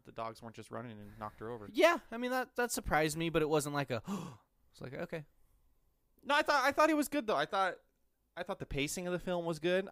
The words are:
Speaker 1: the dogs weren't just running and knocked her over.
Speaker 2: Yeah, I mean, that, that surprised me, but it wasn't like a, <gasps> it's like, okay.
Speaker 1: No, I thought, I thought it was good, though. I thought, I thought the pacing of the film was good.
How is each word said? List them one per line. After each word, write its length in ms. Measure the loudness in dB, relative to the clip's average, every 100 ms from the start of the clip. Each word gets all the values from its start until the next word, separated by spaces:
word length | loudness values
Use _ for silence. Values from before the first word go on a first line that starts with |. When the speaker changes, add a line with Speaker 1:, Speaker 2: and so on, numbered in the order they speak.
Speaker 1:
the 60 | -16
dogs 300 | -8 -8 -8
weren't 140 | -14 -16
just 140 | -12
running 200 | -10 -10
and 180 | -12 -16 -10
knocked 200 | -10 -8
her 100 | -10
over. 180 | -10 -8
Speaker 2:
Yeah, 260 | 2 4 4 -4
I 60 | -6
mean, 160 | -4
that, 240 | -2 -4 -2
that 160 | -2
surprised 440 | -2 2 4 4 2
me, 120 | 0
but 120 | 2
it 60 | 2
wasn't 260 | 2 2 -2
like 140 | -2
a, 120 | -4
<gasps> 680 | -4 -6 -8 -14 _ _ _
it's 80 | -16
like, 140 | -12
okay. 300 | -10 -8 -10 -12 _ _ _ _ _ _ _ _ _
Speaker 1:
No, 100 | 0
I 80 | 2
thought, 220 | 4 4
I 80 | 4
thought 180 | 6 6
it 60 | 6
was 120 | 2
good, 180 | -2 2
though. 80 | 2
I 100 | 2
thought, 280 | 2 2 0 _ _ _ _ _ -12
I 60 |
thought 160 | -8 -8
the 80 | -4
pacing 400 | -2 -2 -2 -4
of 60 |
the 60 | -4
film 240 | -2 -2
was 140 | -2 -2
good. 280 | 2 2 0